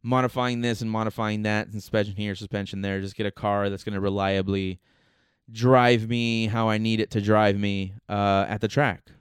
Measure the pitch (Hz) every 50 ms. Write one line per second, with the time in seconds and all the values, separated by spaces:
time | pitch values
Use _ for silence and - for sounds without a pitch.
0 | - 120 127 127 127 123 - 127 123 123 120 120 120 120 113 - 120 110 110 110
1 | 110 110 - - 110 107 107 107 107 107 107 107 - - 107 104 - - - 110
2 | 104 101 95 104 104 104 95 - 107 95 - 101 98 - - 98 98 98 98 95
3 | 98 98 95 - 104 101 - - - 104 101 101 101 98 98 95 - 107 104 98
4 | 98 101 98 101 95 98 98 98 95 98 98 98 95 92 92 - _ _ _ _
5 | _ _ _ _ _ _ _ _ _ - 113 110 120 127 131 127 123 120 123 113
6 | 110 110 120 120 117 117 113 113 113 107 107 117 113 110 107 107 110 113 113 107
7 | 107 - - 107 101 104 107 107 107 104 98 101 101 101 101 98 95 92 98 110
8 | _ - 104 101 101 101 98 98 98 - 104 104 - 104 - 139 - - 90 -
9 | _ - - _